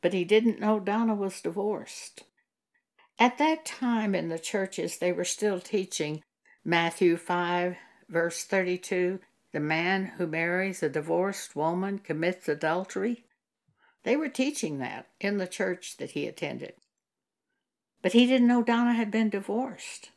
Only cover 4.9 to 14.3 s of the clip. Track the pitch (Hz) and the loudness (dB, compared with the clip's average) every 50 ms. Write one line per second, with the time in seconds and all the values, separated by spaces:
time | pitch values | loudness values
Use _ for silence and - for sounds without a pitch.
4.9 | - - - 180 175 175 180 175 - - 208 214 196 180 175 - - 208 190 185 | -4 -2 0 0 0 0 -2 -4 -4 -2 0 0 0 -2 -4 -2 -2 -2 -2 -2
5.9 | - - 156 147 151 156 _ _ _ _ _ _ _ _ _ 160 170 170 170 170 | -4 -4 -4 -4 -4 -6 _ _ _ _ _ _ _ _ _ 0 0 2 2 0
6.9 | 165 - 190 175 170 170 - - 180 175 175 175 175 180 175 180 180 - - - | 0 4 4 4 4 4 0 -2 0 0 0 0 0 0 0 -2 -4 -6 -14 -20
7.9 | _ _ _ _ - 165 165 170 165 - - - - 196 185 180 180 185 - - | _ _ _ _ -2 0 0 0 -2 -6 -6 0 0 0 2 2 -2 -4 -2 -4
8.9 | 196 180 180 180 190 185 - _ _ _ _ _ - 156 147 151 156 160 170 180 | -2 0 0 0 0 -2 -8 _ _ _ _ _ -6 -4 -2 0 0 0 2 2
9.9 | 190 190 190 190 - - 180 165 156 165 165 170 175 185 190 196 185 - - 151 | 0 0 -2 -4 -4 -4 -4 -2 -2 -2 0 0 0 0 0 -2 -2 -2 -2 -2
10.9 | 135 156 147 165 165 175 185 196 196 - - - - 143 151 160 170 180 190 196 | -2 -2 -2 0 0 2 2 0 -2 -6 -10 -10 -4 -2 0 0 0 0 -2 -2
11.9 | 196 196 _ - 160 156 165 175 180 180 - - 151 151 165 156 160 180 185 - | -4 -6 _ -6 -4 0 0 0 -2 -2 -2 -4 -2 0 0 0 0 0 -2 -6
12.9 | - 190 190 233 247 233 _ _ _ _ _ _ _ _ _ _ _ _ _ _ | -6 -4 -2 -2 -4 -4 _ _ _ _ _ _ _ _ _ _ _ _ _ _
13.9 | _ _ _ - 240 285 320 285 | _ _ _ 0 0 0 0 -4